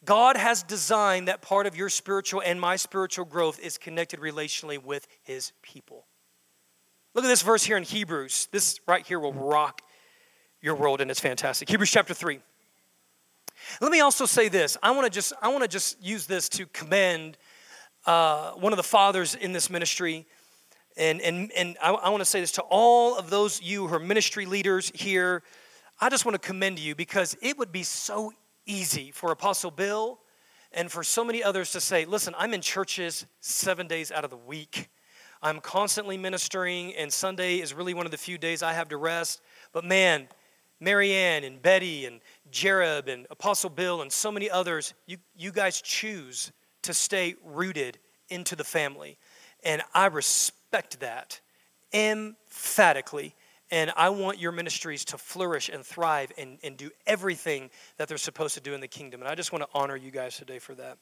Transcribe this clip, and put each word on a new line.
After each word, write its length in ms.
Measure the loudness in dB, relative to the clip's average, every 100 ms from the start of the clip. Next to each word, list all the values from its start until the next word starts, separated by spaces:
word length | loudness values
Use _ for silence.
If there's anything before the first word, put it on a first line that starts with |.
| 6
God 320 | 8 8 6
has 240 | 4 2
designed 640 | -2 -4 2 4 4 2 0
that 140 | -4
part 240 | 0 2 2
of 100 | -2
your 140 | -2
spiritual 540 | -4 -2 -4 -2 -2 -2
and 160 | 0
my 140 | 0 0
spiritual 500 | -2 -2 -2 -4 -6
growth 340 | 0 0 0
is 200 | -10 -12
connected 400 | -8 -6 -6 -6
relationally 580 | -8 -6 -6 -6 -6 -10
with 300 | -8 -10 -10 _
his 300 | -12 -10 -10 _
people. 420 | -20 -20 -20 -20 _ _ _ _ _ _ _ _ _ _ _ 0
Look 100 | 4
at 40 |
this 120 | 6
verse 220 | 6 4
here 140 | 4 0
in 60 |
Hebrews. 640 | 0 -6 -4 -4 -2 -2 -2
This 280 | 0 0 0 2
right 180 | 0 2
here 140 | -2
will 140 | -2
rock 480 | -2 2 4 4 -2 _ _ _ _ _ _ _ _
your 140 | -2 2
world, 260 | 2 2
and 80 | 0
it's 100 | 0
fantastic. 480 | -2 -2 -2 -2 0
Hebrews 220 | 2 4
chapter 240 | 4 4
three. 280 | -2 -6 -6 _ _ _ _ _ _ _ _ _ _ -20 -18 -16 -2
Let 100 | 4
me 100 | 6
also 260 | 6 6 2
say 220 | 4 4
this. 280 | 4 2 4
I 80 | 4
wanna 180 | 4 2
just, 240 | 0 -4 -2
I 60 | 0
wanna 200 | 2 0
just 320 | -2 -4 -4
use 280 | -8 -6 -4
this 200 | -2 -2
to 180 | -4 -8
commend, 720 | -10 2 4 4 2 -4 -14 _ -20 -20 -20 -20 _ 4
uh, 460 | 6 6 4 -2
one 200 | -2 0
of 60 | 0
the 60 |
fathers 500 | 4 8 8 6 -2
in 180 | -4 -4
this 200 | -2 -2
ministry. 560 | 0 -2 0 -2 -4 -10 _ _ _ _ _ _ -2
And, 240 | 0 2
and, 300 | 0 -2 -4
and 240 | -2 -2 0
I, 100 | 2
I 180 | 4 2
wanna 160 | 2 0
say 160 | 0
this 100 | -2
to 80 | -4
all 540 | 2 6 8 8 6 2
of 120 | 0
those 320 | 2 2 0
you 260 | -6 -4 -2
who 80 | -2
are 40 |
ministry 460 | 2 2 2 -2 -4
leaders 460 | -2 2 0 0
here. 500 | -6 0 2 2 0 -6 -20 -20 -20 -20 _
I 80 | 0
just 160 | 2 0
wanna 140 | -2
commend 400 | -4 -2 -2 -2
you 160 | -6 -6
because 420 | -2 0 0 -2
it 160 | -4 -4
would 140 | -6
be 120 | -6
so 500 | -6 -6 -6 -6 -6 -10 _ _ -8
easy 460 | -4 -2 -4 -6
for 200 | -6 -4
Apostle 400 | 0 0 0 -4
Bill 480 | -4 -2 -2 -4 -8 _ _ _ _ _
and 200 | -6 -6
for 120 | -4
so 200 | -2 0
many 200 | 0 0
others 280 | 0 0 -4
to 100 | -4
say, 240 | 0 0 0
"Listen, 300 | -2 -4 -2
I'm 160 | -2
in 80 | -2
churches 640 | -4 -4 -4 -4 -4 -6 -12 _
seven 480 | -6 -2 -2 -2 -2
days 240 | -6 -4
out 120 | -6
of 60 | -6
the 80 | -12
week. 520 | -14 -14 -12 -12 -12 _ _ -20 -20 -4
I'm 200 | -4 -4
constantly 560 | -2 0 0 -2 -4 -6
ministering, 760 | -4 -4 -4 -2 -2 -4 -8 -8
and 180 | -4
Sunday 460 | -2 -4 -2 0 0
is 140 | -2
really 200 | -6 -6
one 120 | -4 -6
of 60 |
the 60 | -8
few 200 | -10 -6
days 240 | -4 -2
I 120 | -2
have 160 | -2 -4
to 80 | -4
rest." 440 | -2 -2 -4 -8 _ -20 -8
But 140 | -8 0
man, 420 | 4 6 4 -2 -20 _ _ _ _
Marianne 640 | 2 4 4 4 2 2
and 180 | -2 0
Betty 440 | 4 6 4 -6 -8
and 160 | -12 -20 -20 _
Jereb 560 | -2 2 4 2 0 -4
and 180 | -8 -10
Apostle 400 | -4 0 0 -2
Bill 320 | -2 -2 -2
and 100 | -4
so 200 | -4 -2
many 180 | -4 -2
others, 440 | 0 0 -2 -6 -12 -18
you, 120 | -18 _ -14
you 160 | -6
guys 300 | 0 0 -2
choose 720 | -4 -4 -4 -8 -10 -10 -10 _ _ _
to 100 | -4
stay 420 | -2 0 0 0 -4
rooted 560 | -12 -6 -4 -2 -6 -8 _ _ _
into 260 | -8 -6 -6
the 80 |
family. 540 | -4 -2 -2 -6 -16 -18 _ -20 -20 _
And 180 | -2 -2 0
I 120 | 4 4
respect 960 | 2 0 2 0 -4 _ -2 -2 -10
that 400 | -10 -10 -12 -18 _ _ _ _ _
emphatically. 1400 | 0 2 0 -6 -14 _ -10 -4 6 6 6 -2 -10 -10 _ _ _ _
And 200 | 0 0 4
I 140 | 2
want 300 | 2 -4 -4
your 120 | -6
ministries 540 | -4 -6 -6 -8 -8 -10
to 120 | -12
flourish 500 | -14 -6 -2 -2 -4
and 160 | -10 -14
thrive 460 | -2 0 0 -2 -10
and, 180 | -16 -12
and 120 | -14 -12
do 140 | -16 -8 0
everything 640 | 2 2 -2 -2 -4 -6 -20 -20 _
that 100 | -6
they're 100 | -4
supposed 380 | -8 -4 -4 -4
to 60 |
do 120 | -8
in 60 | -10
the 80 | -10
kingdom. 340 | -14 -16 -12
And 80 | -8
I 60 | -6
just 160 | -6
wanna 160 | -6 -4
honor 220 | -2 -2 -4
you 140 | -10
guys 280 | -10 -10 -10
today 200 | -14 -16
for 160 | -16 -16
that. 220 | -16 -18